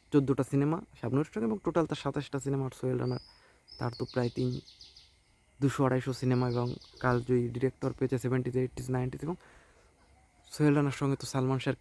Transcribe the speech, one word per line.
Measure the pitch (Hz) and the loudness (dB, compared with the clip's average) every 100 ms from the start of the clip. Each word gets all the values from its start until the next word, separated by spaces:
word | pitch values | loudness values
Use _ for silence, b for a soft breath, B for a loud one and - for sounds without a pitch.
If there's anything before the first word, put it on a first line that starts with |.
| _ | _
চোদ্দটা | 147 135 139 | 2 4 0
সিনেমা | 131 139 147 160 - - | 2 2 2 0 -4 -8
শাবনূরের | 117 131 156 | -2 0 0
সঙ্গে | 214 226 | -2 -2
এবং | 208 | 0
টোটাল | - 165 156 | 0 0 0
তার | 139 | 0
সাতাশটা | 139 147 135 139 | -2 -4 -6 -6
সিনেমা। | 135 139 131 | -2 -2 -2
আর | - | -4
সোহেল | 127 123 | -2 0
রানার | 123 127 - b b b b - | -2 -4 -8 b b b b -6
তার | 120 120 | -6 -4
তো | 127 | -4
প্রায় | 127 120 123 | 0 -2 0
তিন, | 127 131 - - - - - _ _ _ _ _ | -2 -4 -10 -20 -20 -20 -20 _ _ _ _ _
দুশো | 135 - 131 | 0 4 2
আড়াইশো | 131 131 | 2 -2
সিনেমা | 120 127 123 123 | -2 0 2 2
এবং | 120 123 - - - | 0 -2 -4 -14 -2
কালজয়ী | 127 123 120 127 120 | 2 2 2 2 2
ডিরেক্টর | 120 131 - 135 | 0 -2 -2 -4
পেয়েছে | - 131 127 | -2 -2 -2
সেভেন্টিজ, | 123 127 127 127 | 0 0 0 -2
এইটিজ, | 127 - 127 | -2 -4 -4
নাইনটিজ | 127 127 143 | -2 -2 -4
এবং | 147 185 b b b b b _ _ - _ _ - | -8 -8 b b b b b _ _ -20 _ _ -16
সোহেল | - 147 147 | 2 4 6
রানার | 143 | 2
সঙ্গে | - 139 139 | 0 0 -2
তো | - | -2
সালমান | 139 131 131 | -2 0 0
শাহর | 139 127 | -2 -2